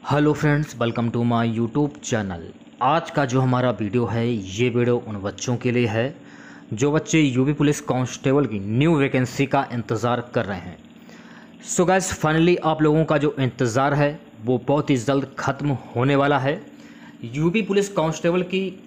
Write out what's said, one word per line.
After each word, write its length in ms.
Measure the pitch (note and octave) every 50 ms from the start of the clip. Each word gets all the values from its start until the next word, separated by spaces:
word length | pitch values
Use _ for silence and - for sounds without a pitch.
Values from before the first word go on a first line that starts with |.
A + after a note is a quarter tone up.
| -
hello 280 | - C3+ D3 D3 D3+ D3
friends, 400 | C#3+ D#3 D3+ D3 D3 D3+ - -
welcome 340 | A#2+ A#2+ A#2 A#2 A#2+ A#2 A#2
to 100 | - A#2+ A#2+
my 220 | A#2+ A#2+ A#2 A#2 A#2
YouTube 460 | A2 A2+ A#2 A2+ - D3 D3 C#3+ D3 -
channel। 400 | - - B2+ A2 G#2 G2 F2 E2+ E2 F2 - - - - - -
आज 280 | B2 C3 D3+ E3 E3 -
का 140 | - D3+ C#3
जो 160 | B2+ A#2+ C3
हमारा 300 | C3 B2+ B2+ B2 B2+ B2
वीडियो 340 | A2+ - A2 G2+ F#2+ B2 A#2
है, 200 | G#2+ A2 A#2 A#2 A#2+
ये 400 | A#2+ A2 F#2+ F#2+ F#2 G2+ B2 B2
वीडियो 280 | A2 B2 B2 A#2+ A#2+ A#2+ A#2 A2
उन 80 | G#2+
बच्चों 400 | G2+ F#2+ G2+ G2 - - - B2
के 140 | A2+ - B2
लिए 140 | A#2 B2 A#2+
है 280 | A2+ G#2 A2+ A#2 C#3 E3 - - - - - - - - - - -
जो 180 | A2+ G#2 C3+ D3
बच्चे 280 | D3 D#3 D3+ - - D#3+
यूपी 320 | D3+ C#3 A#2+ B2+ C3 C#3+
पुलिस 280 | D3+ C#3+ D3 C#3+ D3 -
कांस्टेबल 640 | - - B2+ B2+ B2+ B2 - - - C#3 C3 D3 C#3+
की 120 | A2 G#2+ G2+
न्यू 360 | F#2+ G2+ A2 B2 C#3+ E3 E3+
वैकेंसी 500 | C#3+ C#3 C3+ C3+ C3 B2+ B2 - - C#3
का 200 | C3 - C#3 C3+ -
इंतज़ार 480 | B2 A#2+ - - A#2+ G#2+ A2+ A#2+ A#2+ A#2+ A#2+ - -
कर 100 | B2+ G#2+
रहे 140 | F#2+ G2+ F2+
हैं। 180 | - F#2 D#2+ - - - - - - - - - - - - - - - - - - -
So 200 | - - F3+ E3
guys, 240 | F#3 F#3+ F#3 - - -
finally 400 | - D#3 D#3 E3 E3 F3 F3 F3 -
आप 180 | D#3+ D#3 D3+
लोगों 220 | D#3 D3+ D3+ D#3+ D#3+
का 140 | - D#3 D3
जो 160 | C#3 D3+ - -
इंतज़ार 560 | C3+ B2 - - C3+ A#2 G#2+ C3 C3 C#3+ D3
है, 260 | D3 D3 C#3+ D3 - - - - - A2
वो 160 | A#2 B2+ A#2+ - -
बहुत 220 | C#3 D3+ - -
ही 60 | C#3+ B2
जल्द 360 | A2+ C#3+ C#3 C#3 C#3 - - -
ख़त्म 400 | - - C3+ - C#3+ D3 C3+ B2 - - -
होने 200 | A#2 B2 C#3 C#3+
वाला 220 | C#3 C#3 C#3+ D3 C3+
है। 220 | B2+ C3+ D3+ G3+ - - - - - - - - - - - - B2
यूपी 380 | A#2 A#2+ D3 D#3 F3 E3+ A3+
पुलिस 260 | G3+ F#3 G3 G3+ G3 G3
कांस्टेबल 520 | - F3+ D#3 D#3+ D#3 - - E3+ E3+ F3+ F3+
की 240 | F3+ - F#3+ F#3+ F#3 F3+ - -